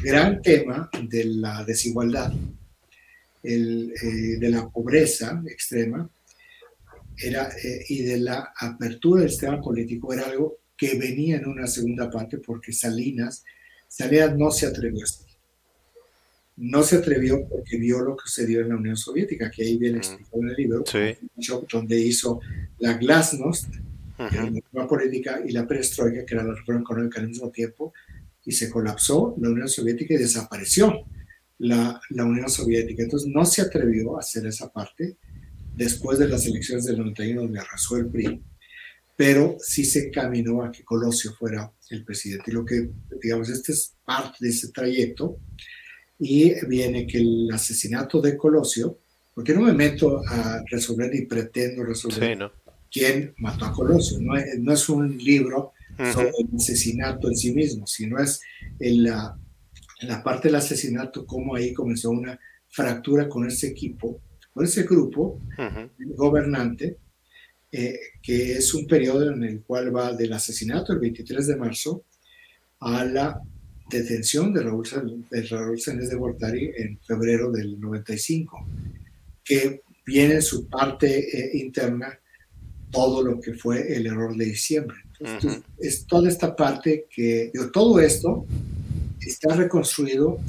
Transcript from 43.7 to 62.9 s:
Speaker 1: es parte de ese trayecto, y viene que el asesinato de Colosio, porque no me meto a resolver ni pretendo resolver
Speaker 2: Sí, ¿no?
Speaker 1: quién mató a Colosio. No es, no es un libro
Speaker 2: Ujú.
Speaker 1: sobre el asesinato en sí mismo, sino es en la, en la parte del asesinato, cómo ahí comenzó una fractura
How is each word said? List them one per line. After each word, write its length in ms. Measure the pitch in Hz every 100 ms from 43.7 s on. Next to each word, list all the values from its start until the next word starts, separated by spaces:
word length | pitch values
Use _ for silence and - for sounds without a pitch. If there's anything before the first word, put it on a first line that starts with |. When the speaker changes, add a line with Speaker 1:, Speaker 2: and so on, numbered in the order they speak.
Speaker 1:
es 220 | 147 - _ -
parte 320 | - - -
de 80 | 123
ese 200 | 117 113
trayecto, 720 | - 127 127 117 - - - - - - - - - _ -
y 300 | 135 143 165 - 127
viene 400 | 127 123 123 117
que 100 | 120
el 320 | 117 117 113
asesinato 720 | 110 - 117 104 - 139 160
de 160 | 143 143
Colosio, 640 | 156 151 - - 117 - _ _ _
porque 200 | - 120
no 80 | 170
me 120 | 233
meto 480 | 156 147 143 151 139 -
a 340 | 117 110 113 -
resolver 420 | 120 117 113 123
ni 100 | 135
pretendo 640 | 120 117 110 123 123 127
resolver 500 | 117 113 117 107 117
Speaker 2:
Sí, 60 | 104
¿no? 120 | 101 - _ - _
Speaker 1:
quién 420 | 139 131 139 147 -
mató 280 | 107 - -
a 80 |
Colosio. 460 | - 127 170 - -
No 160 | 117 139
es, 240 | 135 127
no 140 | 120
es 140 | 147 -
un 280 | 147 147 127
libro 560 | 127 143 127 131 - - - -
Speaker 2:
Ujú. 160 | 127
Speaker 1:
sobre 160 | 127 123
el 260 | 120 117 117
asesinato 720 | - 117 113 117 135 135 120
en 80 | 113
sí 180 | 123
mismo, 340 | 127 147 110 101
sino 320 | - 110 127
es 200 | 143 - - - - -
en 240 | 123 120
la, 320 | 117 110 104 - - - _ - - -
en 80 | 123
la 140 | 117
parte 280 | - 127 156
del 60 | 147
asesinato, 720 | 139 123 - 120 - - -
cómo 300 | 131 131 123
ahí 180 | 123
comenzó 380 | 123 120 113 117
una 280 | 120 127 127 - _ _
fractura 580 | - 123